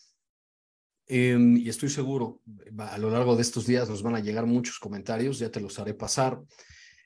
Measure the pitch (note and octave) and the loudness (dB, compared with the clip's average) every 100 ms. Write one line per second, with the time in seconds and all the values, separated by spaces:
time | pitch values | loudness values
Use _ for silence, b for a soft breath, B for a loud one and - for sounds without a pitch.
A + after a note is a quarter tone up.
0 | b b _ _ _ _ _ _ _ _ | b b _ _ _ _ _ _ _ _
1 | - C3 B2 B2 A#2+ A#2+ A2+ A2+ C#3 C#3+ | -2 2 4 6 8 6 4 -4 -4 -2
2 | C3 C3+ A2+ - A2+ G2+ - G#2+ G#2+ G2+ | -4 -2 -4 -8 -20 -20 -18 -12 -10 -4
3 | A2 A#2 B2 A#2 A#2 A#2+ G#2 B2 A2+ G#2 | 0 2 4 4 2 -2 0 2 0 -4
4 | A2+ A#2 G#2 A2 A#2 B2 A#2+ - G2+ G2+ | -2 -2 -2 -2 0 0 -2 -10 -10 -10
5 | G2 A2+ C3+ A#2 A2+ - G2 - G#2 G2+ | -6 -2 -2 -4 -6 -6 -10 -8 -8 -8
6 | G#2+ - C3 - - B B B B B | -4 0 0 -2 -12 B B B B B